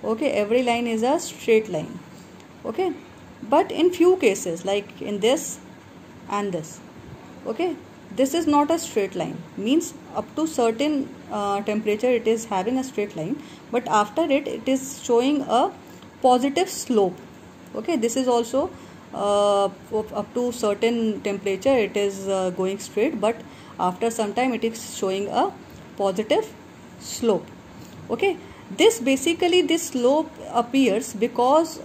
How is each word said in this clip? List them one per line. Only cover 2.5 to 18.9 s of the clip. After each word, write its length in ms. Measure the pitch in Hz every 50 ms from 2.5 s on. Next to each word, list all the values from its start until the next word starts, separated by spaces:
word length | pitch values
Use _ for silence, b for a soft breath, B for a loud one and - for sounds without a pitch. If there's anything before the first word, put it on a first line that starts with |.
| - - -
Okay, 280 | - 220 - 381 359 - - - - - - - - - - -
but 280 | 208 254 311 392 -
in 200 | - - 320 359
few 240 | 359 - 330 359 370
cases, 480 | 370 - 226 190 196 - 185 165 175 -
like 360 | 196 196 208 202 - - -
in 180 | - - 208 202
this 400 | 190 226 269 320 - - - - - - - - - - - - - - - - - 185
and 220 | 202 208 208 202
this, 280 | 180 165 151 - - - - - - - - - - - - - - - -
okay, 300 | - 226 226 339 359 302 - - - - - - - 190
this 180 | 196 262 269 -
is 140 | 339 330
not 240 | 302 294 294 294 294
a 80 | 320 330
straight 340 | - - - 226 196 190 -
line, 220 | 185 160 - - - - - -
means 380 | - 196 220 277 330 349 - - - - - -
up 200 | - 214 - -
to 120 | - 311
certain, 680 | 320 - - 240 226 226 226 277 302 302 277 269 - - - - -
uh, 300 | - 208 202 202 202 202
temperature 480 | 202 220 208 214 214 208 208 214 247 254
it 180 | 254 233 226
is 180 | 226 226 226 220
having 340 | - 208 185 185 226 254 262
a 40 | 254
straight 320 | 262 - - 208 202 -
line, 240 | 170 156 160 269 - B B B B B B
but 160 | - 247 240
after 360 | - - 214 208 302 - - 330
it, 240 | 311 269 285 285
it 200 | - - - -
is 320 | 262 269 262 262 - - - -
showing 380 | - 240 233 247 269 294 285
a 300 | - - - 240 294 392 - - B B B B B B - - -
positive 460 | 262 247 247 247 285 277 339 370 381
slope. 460 | - - - - 254 214 196 180 185 - - - - - - - - - - - -
Okay, 220 | 214 220 - 339
this 180 | 269 214 233 226
is 120 | 262 262
also, 440 | 254 240 240 233 220 - 262 311 370 B B B B